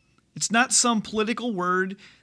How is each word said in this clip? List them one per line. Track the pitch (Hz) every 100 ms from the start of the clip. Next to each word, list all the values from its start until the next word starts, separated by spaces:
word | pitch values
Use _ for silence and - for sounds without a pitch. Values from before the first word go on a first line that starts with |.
| _ _ _
It's | 160 -
not | 226 254
some | - 240 220
political | - 214 214 233 240
word | 185 180 185 190 196 - -